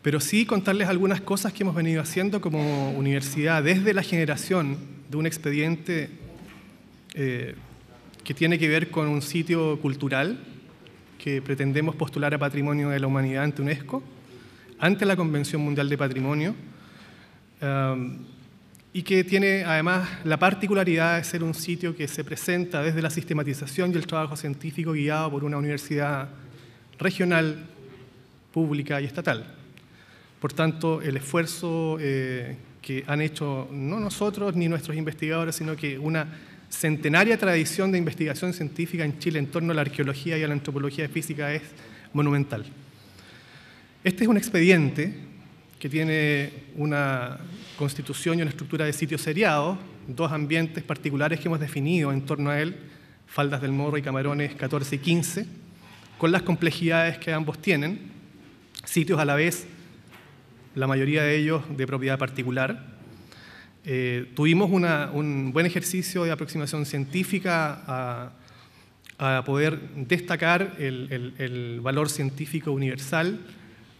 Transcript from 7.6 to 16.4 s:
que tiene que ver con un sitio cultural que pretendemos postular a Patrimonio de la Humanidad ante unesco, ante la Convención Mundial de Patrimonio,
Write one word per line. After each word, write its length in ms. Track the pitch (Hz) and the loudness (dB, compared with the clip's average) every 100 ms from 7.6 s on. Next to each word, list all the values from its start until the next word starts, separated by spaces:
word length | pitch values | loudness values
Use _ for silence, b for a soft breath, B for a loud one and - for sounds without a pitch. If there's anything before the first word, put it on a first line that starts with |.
| - - - - - - | -16 -20 -20 -20 -20 -18
que 120 | - | -10
tiene 260 | 139 160 170 | 2 4 4
que 80 | 156 | 4
ver 200 | 156 165 | 4 2
con 200 | 170 151 | 0 2
un 120 | 147 | 0
sitio 600 | 139 170 160 165 160 147 | 0 -2 0 2 2 0
cultural 580 | 147 135 139 131 156 240 - - - - - - - - | 0 0 0 2 0 -2 -10 -18 -20 -20 -20 -20 -20 -10
que 240 | 147 139 | -4 -4
pretendemos 540 | 139 135 139 139 156 - | -2 0 2 2 0 0
postular 360 | 156 - 147 | -4 0 0
a 40 | 147 | 0
Patrimonio 520 | 143 143 143 147 143 | 0 0 0 2 2
de 100 | 139 | 0
la 80 | 135 | 2
Humanidad 340 | 135 135 135 | 2 2 2
ante 200 | 147 147 | 0 0
unesco, 380 | 139 135 - 262 - - B B B B B - | -2 -2 -4 -8 -8 -20 B B B B B 2
ante 260 | 160 202 | 2 4
la 120 | 202 185 | 4 4
Convención 440 | 165 147 143 156 | 2 0 0 -2
Mundial 280 | 147 147 139 | 0 0 0
de 100 | 143 | 2
Patrimonio, 560 | 143 131 131 147 | 0 0 0 0